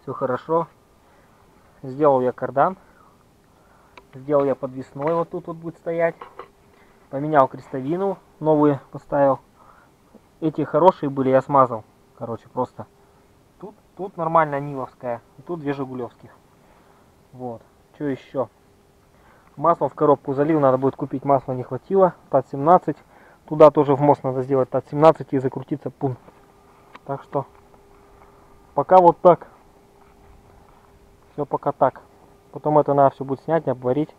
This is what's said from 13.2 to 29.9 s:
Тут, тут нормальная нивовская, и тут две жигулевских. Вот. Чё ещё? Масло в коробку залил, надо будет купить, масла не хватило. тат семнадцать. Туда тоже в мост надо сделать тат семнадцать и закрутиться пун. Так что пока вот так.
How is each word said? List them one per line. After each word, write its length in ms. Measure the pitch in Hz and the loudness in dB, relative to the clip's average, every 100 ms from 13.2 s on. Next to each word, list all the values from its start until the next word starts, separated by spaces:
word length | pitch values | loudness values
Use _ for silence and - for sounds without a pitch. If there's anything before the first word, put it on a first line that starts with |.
| _ _ _ _ | _ _ _ _
Тут, 160 | 202 _ _ - | -20 _ _ -14
тут 200 | 196 180 | -14 -6
нормальная 420 | 160 165 151 143 | 0 0 0 -4
нивовская, 640 | 143 139 127 _ 127 120 _ - | -8 -10 -12 _ -10 -10 _ -20
и 40 | |
тут 160 | - 175 | -14 -10
две 140 | 143 | -8
жигулевских. 580 | 139 131 127 123 _ 117 _ _ _ _ _ _ _ _ _ _ | -6 -8 -10 -12 _ -20 _ _ _ _ _ _ _ _ _ _
Вот. 280 | 127 127 113 _ _ _ _ | -16 -14 -14 _ _ _ _
Чё 100 | 147 | -6
ещё? 420 | 127 - 139 117 _ _ _ _ _ _ _ _ _ _ - | -6 -8 -6 -6 _ _ _ _ _ _ _ _ _ _ -2
Масло 320 | 156 170 143 | 0 0 -2
в 40 | |
коробку 400 | - 151 139 - | 0 2 2 0
залил, 260 | 135 147 160 | -2 0 2
надо 180 | 139 131 | 2 2
будет 160 | 135 - | 0 -2
купить, 280 | 139 135 143 | -8 -6 0
масла 260 | 135 - | -2 -2
не 100 | 127 | -8
хватило. 500 | 123 127 _ 196 185 - _ | -8 -10 _ 2 2 0 _
тат 160 | 139 - | -2 -2
семнадцать. 500 | 139 143 180 - 147 _ _ - _ - | -4 4 4 2 -8 _ _ -20 _ -10
Туда 220 | 156 156 | 6 8
тоже 240 | 151 143 135 | 8 2 2
в 60 | |
мост 220 | 147 135 | 2 2
надо 180 | 135 131 | 0 -6
сделать 280 | 127 135 127 | -2 0 0
тат 160 | 135 - | -4 -4
семнадцать 440 | 147 156 151 135 | 4 4 4 -4
и 40 | 139 | -4
закрутиться 520 | 131 135 131 147 135 | -4 -6 -10 -10 -10
пун. 240 | - 135 120 - _ _ _ _ _ _ - - | -8 -8 -8 -16 _ _ _ _ _ _ -20 -14
Так 160 | 139 | -14
что 220 | - 147 131 _ _ - _ - _ - - - _ - _ | -8 -8 -8 _ _ -20 _ -20 _ -20 -20 -20 _ -20 _
пока 240 | - 139 185 | -6 4 6
вот 220 | 175 160 | 6 6
так. 280 | 180 160 - - _ _ _ | 4 4 0 -20 _ _ _